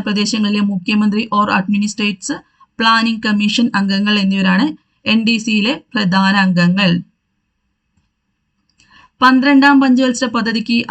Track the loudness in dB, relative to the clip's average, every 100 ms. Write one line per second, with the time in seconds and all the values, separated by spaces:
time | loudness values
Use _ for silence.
0 | -2 -4 -4 -2 -2 -2 -2 -4 -2 0
1 | 0 -2 -4 -2 -2 -2 -2 -2 -4 -4
2 | -6 -6 -10 -12 _ _ _ -4 0 2
3 | 0 -2 -2 0 0 0 0 0 -2 -2
4 | 0 0 0 0 0 2 0 -4 _ _
5 | -2 -2 0 -2 -2 -2 -2 -4 _ -4
6 | -2 0 2 2 2 2 2 2 0 -2
7 | -6 _ _ _ _ _ _ _ _ _
8 | _ _ _ _ _ _ _ _ _ _
9 | _ 0 4 4 4 4 6 4 4 2
10 | 2 0 -4 -4 -4 -4 -2 -2 0